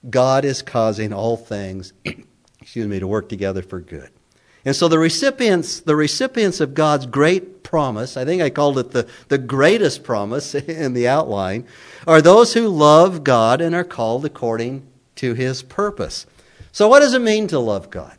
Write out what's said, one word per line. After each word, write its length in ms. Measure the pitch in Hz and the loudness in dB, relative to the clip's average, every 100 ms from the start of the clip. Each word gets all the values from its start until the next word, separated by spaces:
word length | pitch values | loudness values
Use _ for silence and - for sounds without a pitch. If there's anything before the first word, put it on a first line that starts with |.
| 127 | -2
God 380 | 120 127 131 139 | 0 2 2 0
is 160 | 135 | -4
causing 500 | - 123 110 107 107 | -6 -2 -2 -2 -6
all 240 | 101 113 113 | -4 -4 -4
things, 560 | - 104 98 95 92 _ | -6 -10 -10 -12 -16 _
<clears throat> 640 | - - - _ _ _ | -14 -14 -20 _ _ _
excuse 240 | - - 107 | -16 -10 -6
me, 120 | 98 | -6
to 60 | 95 | -4
work 220 | 104 101 | -6 -6
together 320 | 101 98 95 | -6 -6 -6
for 200 | 92 92 | -10 -14
good. 280 | 82 76 65 _ _ _ _ _ | -14 -18 -20 _ _ _ _ _
And 100 | - | -6
so 140 | 139 170 | 0 2
the 100 | 160 | 2
recipients, 800 | 165 160 277 269 240 185 160 - | 2 0 -2 0 0 0 -2 -10
the 140 | - | -2
recipients 640 | 151 151 - 262 262 208 - | 0 0 -2 -4 -2 -2 -2
of 120 | 147 | -4
God's 320 | 139 156 147 | 0 0 0
great 580 | 131 135 151 185 180 - | -4 0 2 2 -4 -20
promise, 540 | - 160 139 107 131 - | -6 -4 -4 -6 -8 -8
I 80 | |
think 160 | 131 185 | -4 -2
I 80 | 156 | -2
called 300 | 127 147 135 | 0 0 0
it 140 | 123 | -2
the, 140 | 127 117 - _ | -4 -6 -10 _
the 80 | 139 | -4
greatest 680 | 123 135 143 220 180 - | -2 2 2 4 0 -2
promise 500 | - 113 101 123 147 | -6 -4 -4 -6 -6
<laughs> 0 | |
in 400 | 143 139 160 143 | -8 -8 -6 -4
the 120 | 123 120 | -2 0
outline, 600 | 143 156 101 95 101 123 - - - - | 0 -2 -4 -4 -6 -10 -20 -20 -14 4
are 160 | 160 | 6
those 320 | 156 208 233 | 8 6 6
who 120 | 226 226 | 2 -2
love 560 | 170 151 151 185 175 | 2 6 8 6 2
God 360 | 139 123 113 131 | 0 2 4 2
and 140 | 170 | 0
are 100 | 170 | -4
called 400 | 175 - 113 120 | -6 -6 -4 -4
according 640 | 147 139 120 113 117 135 135 _ _ - | -6 -8 -6 -4 -6 -10 -16 _ _ -8
to 180 | 131 | -6
his 280 | 117 127 127 | -4 -4 -6
purpose. 640 | - - 208 202 80 - - _ _ _ - | -10 -6 -6 -6 -10 -10 -18 _ _ _ -20
So 160 | - 214 | 0 6
what 120 | 269 | 8
does 120 | 285 | 6
it 80 | 254 | 2
mean 260 | 233 214 202 | 0 0 0
to 100 | 160 | -2
love 320 | 117 101 - | -2 -4 -6
God? 260 | 95 69 | -16 -16